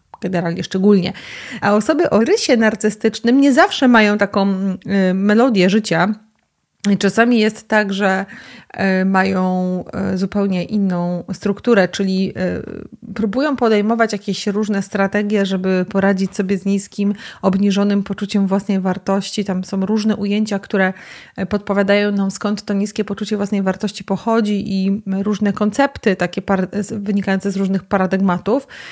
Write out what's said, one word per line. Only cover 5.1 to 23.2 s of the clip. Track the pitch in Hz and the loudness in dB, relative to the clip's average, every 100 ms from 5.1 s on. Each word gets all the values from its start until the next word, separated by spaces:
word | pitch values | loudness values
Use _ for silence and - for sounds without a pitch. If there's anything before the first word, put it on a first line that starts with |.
melodię | 190 202 214 262 202 180 | 2 2 4 4 4 4
życia. | 214 214 165 190 214 _ _ _ _ _ _ 202 196 | 2 2 2 0 -2 _ _ _ _ _ _ -2 0
Czasami | 202 220 240 240 | 2 2 4 4
jest | 214 214 - | 2 -2 -2
tak, | 214 202 | 0 0
że, | 196 196 190 196 - - - - | 0 0 0 -4 -14 -20 -20 -14
e, | - 190 190 190 | -4 0 0 2
mają, | 190 190 190 185 185 185 180 - | 2 2 0 0 0 -2 -4 -6
e, | - 196 190 | -6 -4 -2
zupełnie | 190 208 202 185 | -2 -2 0 -2
inną | 175 208 196 175 175 175 170 | -2 0 0 0 -2 -4 -6
strukturę, | 185 202 196 - 214 180 | -6 -4 -2 2 2 2
czyli, | - 196 185 190 - | 0 -2 0 -2 -2
e, | 180 180 - 50 50 - - | -4 -4 -8 -12 -16 -18 -12
próbują | 196 208 233 302 269 | -4 -2 0 0 2
podejmować | 226 214 208 233 220 | 2 2 2 0 0
jakieś | 202 202 185 214 | -2 -6 -4 -2
różne | 202 214 196 | -2 -2 -2
strategie, | 190 196 196 208 208 208 196 | -2 -2 0 0 0 0 0
żeby | 190 185 185 185 | 0 0 0 0
poradzić | 196 196 190 190 - | 2 2 2 0 -2
sobie | 190 196 | -2 -2
z | 196 | 0
niskim, | 196 - - 202 202 - - | -2 -2 -2 -2 -2 -8 -4
obniżonym | 196 190 202 196 202 202 | 0 2 2 2 2 0
poczuciem | 196 196 202 208 196 | -2 -6 -4 0 0
własnej | 196 196 190 | 0 0 0
wartości. | 185 185 - 196 196 - 208 | 0 -2 -2 -2 -2 -4 -2
Tam | 185 | -4
są | 185 196 190 | -4 -2 0
różne | 220 214 208 | 0 0 0
ujęcia, | 202 208 208 196 | 0 0 0 -4
które, | - 202 190 190 - - - - | -2 0 0 -2 -12 -20 -16 -8
e, | 185 | -4
podpowiadają | 208 202 202 196 202 208 | -4 -2 0 2 2 2
nam, | 202 196 | 0 -2
skąd | 196 208 208 - | -2 -4 -4 -4
to | |
niskie | 202 208 - 214 | -2 -2 -4 -6
poczucie | 202 | -6